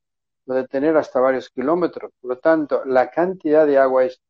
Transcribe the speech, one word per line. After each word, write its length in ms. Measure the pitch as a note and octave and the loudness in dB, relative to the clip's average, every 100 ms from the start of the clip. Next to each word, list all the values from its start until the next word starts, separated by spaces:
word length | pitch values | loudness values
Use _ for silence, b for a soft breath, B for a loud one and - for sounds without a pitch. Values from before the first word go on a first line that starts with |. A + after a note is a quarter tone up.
| _ _ _ _ | _ _ _ _
puede 240 | - C3 B2+ | -6 -6 -4
tener 280 | C#3 D3 D#3 | -2 0 0
hasta 220 | C3+ C3 | 0 0
varios 320 | C3 C3 - | 0 0 -6
kilómetros. 600 | - B2+ F3 E3 - - - | -8 -4 -2 -2 -6 -16 -16
Por 100 | B2 | -10
lo 80 | B2 | -4
tanto, 460 | D#3+ D#3+ D3 B2 | 0 0 0 -4
la 260 | C3+ B2+ B2+ | 0 0 0
cantidad 560 | - F3+ F#3+ D#3 D3+ D3+ | -2 -4 -4 0 2 4
de 100 | C#3 | 4
agua 260 | C3+ C3 | 2 2
es 160 | B2+ B2+ _ | 0 -4 _